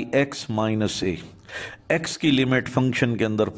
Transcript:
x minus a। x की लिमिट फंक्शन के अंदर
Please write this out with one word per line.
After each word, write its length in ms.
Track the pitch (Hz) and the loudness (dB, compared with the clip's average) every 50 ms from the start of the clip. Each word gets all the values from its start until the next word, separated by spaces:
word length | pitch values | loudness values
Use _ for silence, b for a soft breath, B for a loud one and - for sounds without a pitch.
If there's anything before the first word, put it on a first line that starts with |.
| 120 - - 135 | -2 0 2 2
x 260 | 139 139 - - - - | 2 0 -2 -8 -8 -4
minus 500 | 113 107 110 110 110 110 107 98 - - 92 | -2 0 0 0 0 0 0 0 -2 -2 -2
a। 120 | 95 85 80 82 - - - B B B B B B B B B - - | -2 -2 -4 -6 -14 -20 -20 B B B B B B B B B -2 -2
x 220 | 165 170 - - | -2 -2 -4 -6
की 140 | - - 160 | -2 2 4
लिमिट 380 | 139 127 131 127 131 127 120 - | 4 4 4 4 2 2 0 0
फंक्शन 480 | - 131 127 131 120 - - 120 117 | 0 0 2 2 2 2 0 0 2
के 80 | 104 110 | 0 0
अंदर 240 | 110 110 107 107 95 - | 0 2 2 0 0 0